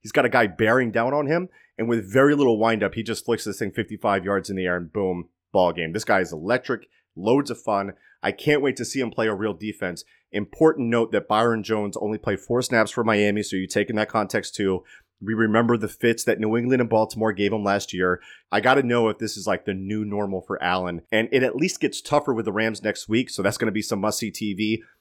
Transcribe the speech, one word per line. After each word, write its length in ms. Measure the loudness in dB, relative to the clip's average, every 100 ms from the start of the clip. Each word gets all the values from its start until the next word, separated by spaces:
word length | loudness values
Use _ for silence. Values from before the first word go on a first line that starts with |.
He's 120 | 0
got 120 | 2
a 60 | 4
guy 160 | 4 2
bearing 460 | 2 2 4 2
down 200 | 0 0
on 140 | 0 0
him, 220 | -2 -2 _ _ -6
and 120 | -2
with 220 | -2 2
very 260 | 4 6 6
little 220 | 4 4
windup, 360 | 2 2 0
he 80 | -2
just 220 | -6 -6
flicks 200 | -2 -2
this 140 | -2 -6
thing 140 | -6
fifty-five 520 | -4 -6 -2 0 0
yards 240 | 0 -2 -2
in 60 |
the 100 | -4
air, 120 | -2 -2
and 160 | -4
boom, 360 | -4 -2 -4 -8 _ _
ball 200 | 2 2
game. 200 | 2 -4
This 120 | -6
guy 160 | 0 0
is 120 | 0
electric, 540 | -6 -2 -2 -2 -6 -6 _ _ -4
loads 340 | 2 2 0
of 100 | -6
fun. 340 | -2 -2 -2 -10 _ _
I 80 | -6
can't 320 | -2 2 2
wait 140 | 2 -2
to 80 |
see 160 | -6 -4
him 100 | -4
play 160 | -2 -2
a 80 |
real 200 | 0 -4
defense. 500 | -4 -8 -6 -8 -8 -14 _ _
Important 580 | -8 -8 4 4 4 0
note 220 | 0 2
that 160 | -2 0
Byron 380 | 2 2 0
Jones 320 | -2 -2 -2 -4
only 160 | -6 -4
played 220 | -4 -4
four 240 | 0 -2
snaps 300 | 2 2 2
for 100 | 2
Miami, 400 | 2 4 2 0
so 140 | -2 -4
you 100 | -2
take 240 | 0 0
in 60 | 0
that 120 | 0
context 460 | 0 0 -2 -4
too. 300 | -2 0 0 -4 -20 _ _
We 100 | -4
remember 420 | 0 4 4 4 2
the 100 | 0
fits 380 | 0 2 2
that 160 | 0 0
New 160 | 2 0
England 240 | 2 2
and 100 | 4
Baltimore 420 | 2 2 0 -2
gave 200 | 0 0
him 100 | 0
last 300 | 0 0 -2
year. 280 | -2 0 0 -6 -20 _
I 100 | 0
gotta 220 | 4 4
know 260 | 4 2 2
if 100 | 0
this 180 | -6 -6
is, 100 | -4
like, 180 | -2
the 80 | -2
new 320 | -6 -4 -4
normal 360 | -4 -4 -4 -6
for 200 | -6 -4
Allen. 420 | 0 0 -2 -6 -2
And 160 | 0 2
it 140 | 2
at 100 | 2
least 240 | 0 -4 -2
gets 220 | -4 -4
tougher 340 | 0 0 0
with 100 | -2
the 80 | -2
Rams 300 | -2 -2 -2
next 260 | -4 -6 0
week, 220 | 0 0
so 100 | -2
that's 160 | -2 0
gonna 140 | -2
be 120 | -2
some 180 | -4 -2
must-see 320 | -2 -2 -6
T 200 | -6 -6
V. 300 | -2 -2 -2 -6 _